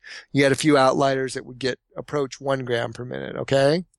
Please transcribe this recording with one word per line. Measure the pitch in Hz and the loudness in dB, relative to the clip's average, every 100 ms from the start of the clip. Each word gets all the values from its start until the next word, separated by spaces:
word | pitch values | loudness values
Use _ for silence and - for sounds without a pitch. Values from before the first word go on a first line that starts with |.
| - - - | -18 -20 -4
You | 139 | 2
had | 139 | 4
a | 135 | 4
few | 156 143 | 4 6
outliers | 131 127 139 135 131 | 6 4 0 0 -4
that | 135 - | -8 -12
would | 127 | -8
get, | 127 - _ - | -6 -6 _ -16
approach | 139 147 135 - | -8 -6 -6 -6
one | 135 135 123 | -4 -4 -2
gram | 117 117 | -4 -4
per | 117 127 | -8 -12
minute, | 131 131 | -10 -8
okay? | - 127 139 139 170 175 | -8 -2 2 4 2 -4